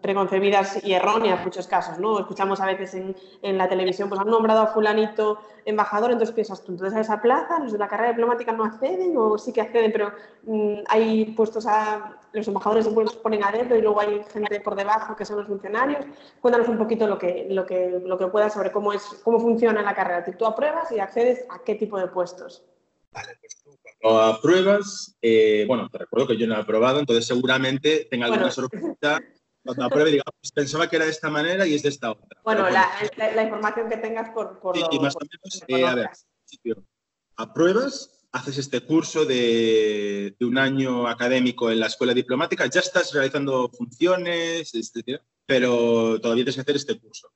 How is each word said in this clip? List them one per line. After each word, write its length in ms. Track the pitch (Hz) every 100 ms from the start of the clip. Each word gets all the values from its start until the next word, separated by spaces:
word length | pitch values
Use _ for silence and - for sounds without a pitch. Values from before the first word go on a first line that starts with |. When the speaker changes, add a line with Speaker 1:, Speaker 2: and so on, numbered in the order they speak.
Speaker 1:
preconcebidas 800 | 196 196 185 190 202 202 190 220
y 100 | 202
erróneas 460 | 185 202 226 220 180
en 40 | 185
muchos 220 | 185 180
casos, 320 | 185 165 165
¿no? 180 | 208 214
Escuchamos 400 | 185 190 196 196
a 60 | 190
veces 300 | 190 190 185
en, 200 | 190 185 - -
en 140 | 202 190
la 100 | 185
televisión, 400 | 185 185 180 202
pues, 100 | 196
"han 80 | 202
nombrado 320 | 226 220 220
a 40 | 214
fulanito 680 | 220 214 214 214 220 214 214 - - -
embajador", 460 | 214 202 208 240
entonces 220 | 233 220
piensas 300 | 226 208 190
tú, 80 | -
"Entonces 260 | 180 190 220
a 40 |
esa 200 | 220 214
plaza 380 | 233 277 330 339
los 120 | 262
de 60 | 208
la 100 | 208
carrera 220 | 214 240
diplomática 420 | 233 233 233 233
no 120 | 226 220
acceden 480 | - 269 370 370 302
o 220 | 220 214
sí 160 | -
que 80 | 226
acceden, 300 | 220 233 220
pero, 200 | 220 208 - - -
mm, 320 | 220 214 208 208 208
hay 380 | 220 226 220 220 220
puestos 320 | 214 220 220
a... 500 | 214 214 214 208 - _
Los 160 | 220 214
embajadores 380 | 196 208 226 220
siempre 180 | 214 220
los 100 | -
ponen 280 | 220 214
a 80 | 202
dedo 240 | 214 247 233
y 60 |
luego 180 | 214 208
hay 240 | 208 208 208
gente 260 | 208 208 208
por 160 | 208 196
debajo 400 | 202 220 214 208
que 80 | 202
son 120 | 208
los 80 | 208
funcionarios". 560 | 196 196 214 269 294 277 - - _
Cuéntanos 260 | 247 240 233
un 100 | 220
poquito 260 | 220 220 214
lo 140 | 190
que, 260 | 180 180 190
lo 140 | 190 185
que, 360 | 185 180 180
lo 140 | 180 185
que 100 | 185
puedas 260 | 208 214
sobre 180 | 214 190
cómo 200 | 208 208
es, 120 | 202 - -
cómo 160 | - 233
funciona 420 | 233 226 233 214
la 100 | 208
carrera. 320 | 190 180 175 175
¿Tú 200 | - 226
apruebas 440 | 220 294 311 330
y 80 | 226
accedes 460 | 196 240 240 247 -
a 100 | -
qué 120 | - 208
tipo 240 | 208 196
de 80 | 180
puestos? 160 | 180 175 - - - _ _ _ _ _
Speaker 2:
Vale, 220 | - - -
pues 200 | - -
tú 140 | _ _ - _
cuando 200 | 110 110
apruebas, 960 | 110 113 147 180 190 208 196 - - _
eh, 440 | 117 113 107 107 107
bueno, 220 | 123 101
te 80 | -
recuerdo 280 | - - 127
que 100 | 110
yo 100 | 113
no 80 | 107
he 20 |
aprobado, 380 | 101 107 123 139
entonces 260 | 139 117 117
seguramente 800 | 123 127 131 131 139 147 156 -
tenga 160 | 123 120
alguna 180 | 117
Speaker 1:
Bueno. 100 | 180
Speaker 2:
sorpresa. 680 | - 127 - 320 - 147 151 - _ _ _
Cuando 220 | 127 127 -
apruebe 260 | 139 156
diga, 120 | 143 - -
"Pues 100 | -
pensaba 380 | - 139 151 165
que 60 | 165
era 100 | 156
de 60 |
esta 180 | 151 156
manera 380 | 151 165 190 185
y 80 | 147
es 80 |
de 60 | 143
esta 220 | 139 117
otra". 280 | 107 _ -
Speaker 1:
Bueno, 200 | 220 214
Speaker 2:
Pero 100 | 185
Speaker 1:
la, 160 | 180 185 196
Speaker 2:
bueno. 120 | 208 -
Speaker 1:
la, 140 | 220 220
la 80 |
información 460 | 220 208 214 220 226
que 80 | 226
tengas 320 | 220 220 226
por, 280 | 233 196 -
por 160 | 185 180
Speaker 2:
Sí, 60 |
Speaker 1:
lo, 60 | 165
Speaker 2:
y 60 | 147
más 140 | 139
Speaker 1:
por 100 | 160
Speaker 2:
o 40 | 147
menos, 320 | - - 190
Speaker 1:
lo 60 | -
que 60 | 131
Speaker 2:
eh, 40 | 127
a 100 | 123
ver, 100 | 107
Speaker 1:
conozcas. 180 | - _
Speaker 2:
al 120 | _ _
principio, 380 | - 117 110 - _ _ _ _ -
apruebas, 920 | 110 135 170 202 277 - - _ _
haces 260 | 143 143 135
este 240 | 135 123
curso 440 | - 160 160 160 147
de, 1120 | 127 120 117 113 110 107 104 101 101 101 -
de 60 | 123
un 120 | 127
año 500 | 135 135 131 123 120
académico 640 | 117 123 131 127 120 117
en 100 | 113
la 60 | 110
escuela 260 | - 127
diplomática, 520 | 123 123 127 170 190 -
ya 120 | 180
estás 340 | 180 180 -
realizando 560 | 143 135 147 139 131 123
funciones, 1040 | - 117 - 170 185 175 170 165 165 156
etcétera, 480 | 117 110 117 117 139 _ _ -
pero 760 | 131 123 120 117 117 113 110
todavía 220 | 117 117 127
tienes 100 | 135
que 60 |
hacer 140 | 135 143
este 220 | - -
curso. 320 | _ - -